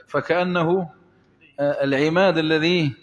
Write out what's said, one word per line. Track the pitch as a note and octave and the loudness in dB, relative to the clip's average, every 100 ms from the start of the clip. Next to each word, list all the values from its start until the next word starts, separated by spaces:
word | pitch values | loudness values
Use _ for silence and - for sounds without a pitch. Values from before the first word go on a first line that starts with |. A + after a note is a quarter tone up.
| - | -8
فكأنه، | - - E3+ F3+ F3+ E3 F#3+ E3+ - _ _ _ _ _ - | -6 -2 -2 0 0 0 -2 -4 -12 _ _ _ _ _ -4
آه، | C#3+ C#3+ | -4 -2
العماد | C#3 C3+ D3+ E3 F#3+ D#3+ | 0 0 2 2 2 2
الذي | D#3 D#3+ D#3+ F3+ D3 A#2 | 0 0 2 0 -2 -4